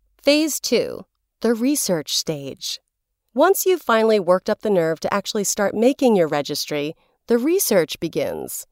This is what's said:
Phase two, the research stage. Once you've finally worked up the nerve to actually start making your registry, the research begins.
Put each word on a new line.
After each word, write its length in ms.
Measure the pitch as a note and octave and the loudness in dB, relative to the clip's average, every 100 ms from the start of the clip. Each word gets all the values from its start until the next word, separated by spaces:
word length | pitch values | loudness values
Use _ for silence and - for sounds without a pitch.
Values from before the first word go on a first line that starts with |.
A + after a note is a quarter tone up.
| _ _ | _ _
Phase 380 | - D4 D#4 - | 2 4 2 -2
two, 460 | - A3+ E2 A#1+ - _ _ _ | -2 0 -2 -8 -16 _ _ _
the 120 | A3+ | -2
research 600 | A3+ B3+ D4 - E3+ C#3+ - | 0 0 0 0 -2 -2 -6
stage. 640 | - D3+ C3+ - - - _ _ _ _ _ | -4 -8 -8 -12 -10 -12 _ _ _ _ _
Once 320 | A#3+ E4+ G4 F#4 | 2 2 4 2
you've 160 | F4+ | 0
finally 380 | - A3 A3 G#3+ | 2 2 4 2
worked 300 | E3+ F3+ - | 2 0 0
up 100 | G#3 | -4
the 100 | A3+ | 0
nerve 300 | F#3+ D#3+ D#3+ | 0 0 -2
to 140 | - | -4
actually 320 | G3+ - A3 G3 | -4 -4 -4 -4
start 280 | - G3 | -2 -2
making 400 | G3+ B3 C#4+ C4 | 2 0 2 4
your 140 | G3+ D#3 | 4 2
registry, 680 | D3 C#3+ D3 - D3+ D3 - _ _ - | 0 -4 -6 -6 -4 -6 -8 _ _ -2
the 100 | A#3 | 0
research 600 | C4+ F#4 - G3 D#3 - | 2 0 2 2 2 -2
begins. 680 | E3 D#3 A#2+ D#2+ B1+ - - | -6 -4 -4 -6 -8 -12 -14